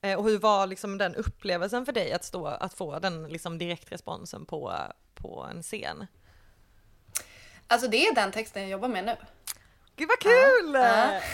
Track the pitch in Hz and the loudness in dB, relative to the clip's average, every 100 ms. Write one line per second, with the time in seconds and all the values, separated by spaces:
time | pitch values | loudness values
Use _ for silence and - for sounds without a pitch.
0 | 202 196 214 214 214 202 190 190 202 196 | -2 0 2 4 4 4 2 -4 -8 -2
1 | 190 - 220 - 202 175 190 240 254 240 | -2 -2 -6 -6 -4 -2 -2 -2 -2 -2
2 | 165 165 - 180 151 - 190 - 165 147 | -2 -4 -6 -8 -6 -6 -8 -8 -8 -4
3 | 190 165 156 160 175 165 175 170 - - | -4 -4 -10 -12 -10 -8 -6 -8 -10 -14
4 | - - 175 - - 156 98 87 69 - | -12 -12 -12 -16 -12 -10 -6 -8 -8 -12
5 | _ - - - 67 - 165 220 - - | _ -16 -14 -12 -12 -12 -12 -10 -8 -10
6 | 185 _ _ - - _ _ _ _ _ | -14 _ _ -20 -20 _ _ _ _ _
7 | _ - - - - - _ 233 247 226 | _ -12 -12 -20 -20 -20 _ 2 4 4
8 | 381 247 202 202 220 202 196 196 247 208 | 4 4 2 -2 -8 -8 -8 -4 -4 -4
9 | 202 226 - _ - - _ _ _ - | -4 -6 -10 _ -14 -14 _ _ _ -8
10 | 311 480 403 480 539 508 339 277 240 220 | 0 2 6 8 10 6 4 4 6 6
11 | 247 190 - | 4 0 -4